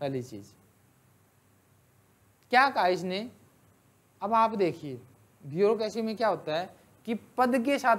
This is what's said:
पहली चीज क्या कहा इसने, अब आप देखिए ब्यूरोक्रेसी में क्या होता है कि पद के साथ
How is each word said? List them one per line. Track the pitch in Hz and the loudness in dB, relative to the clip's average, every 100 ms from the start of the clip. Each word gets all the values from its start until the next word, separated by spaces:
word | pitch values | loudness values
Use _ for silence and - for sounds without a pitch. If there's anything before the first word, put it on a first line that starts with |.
पहली | 143 135 | -6 -6
चीज | 123 104 98 - _ _ _ _ _ _ _ _ _ _ _ _ _ _ _ _ _ _ - | -8 -14 -18 -20 _ _ _ _ _ _ _ _ _ _ _ _ _ _ _ _ _ _ 0
क्या | 240 269 | 4 4
कहा | 262 185 | 4 2
इसने, | 175 180 190 240 - _ _ _ _ _ _ _ - | 2 -2 -6 -8 -14 _ _ _ _ _ _ _ -10
अब | 202 | 0
आप | 226 226 | 2 2
देखिए | 214 175 - 151 120 - _ _ _ 147 | 2 0 -2 -10 -14 -16 _ _ _ -8
ब्यूरोक्रेसी | 156 202 220 214 226 | 0 2 2 -2 -4
में | 220 214 | -6 -2
क्या | 220 | -2
होता | 170 - 156 | -2 -4 -6
है | 185 - _ _ | -6 -14 _ _
कि | - | -8
पद | 233 - - 254 254 | -8 -6 0 2 2
के | 233 277 | 0 0
साथ | 254 | 2